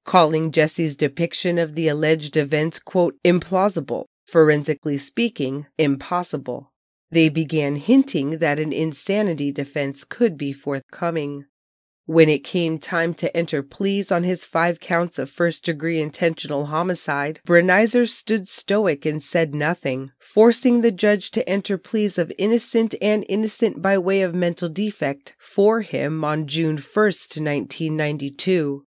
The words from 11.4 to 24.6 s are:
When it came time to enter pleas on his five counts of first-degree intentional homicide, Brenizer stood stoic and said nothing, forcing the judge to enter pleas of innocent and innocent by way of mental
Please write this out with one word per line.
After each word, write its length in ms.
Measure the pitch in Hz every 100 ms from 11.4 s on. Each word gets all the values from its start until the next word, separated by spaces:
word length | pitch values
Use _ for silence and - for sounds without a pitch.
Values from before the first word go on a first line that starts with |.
| 143 _ _ _ _ _ -
When 220 | 160 156
it 160 | 143
came 360 | - 180 165 156
time 340 | - 170 170 165
to 220 | 170 165
enter 240 | 165 147
pleas 500 | 139 - 196 196 185
on 120 | 175
his 200 | 180 180
five 360 | - 165 175 170
counts 400 | - 170 175 -
of 100 | 135
first-degree 720 | - 170 - - 147 165 160
intentional 640 | 151 - 170 165 147 143 147
homicide, 720 | 156 185 175 - 143 143 156 -
Brenizer 640 | 170 185 190 220 247 233
stood 420 | - - 220 185
stoic 560 | - - 208 196 143 156
and 160 | 151
said 320 | - 175 156
nothing, 580 | 147 147 175 139 131 135 _
forcing 640 | - 214 233 233 254 240
the 100 | 233
judge 380 | 180 208 208 -
to 160 | - -
enter 300 | 196 - 190
pleas 400 | - 220 208 180
of 160 | 165 -
innocent 560 | 208 233 - 233 226 -
and 240 | 208 214 -
innocent 540 | 196 220 - 220 -
by 160 | 190 196
way 240 | 180 196
of 100 | 185
mental 360 | 180 175 165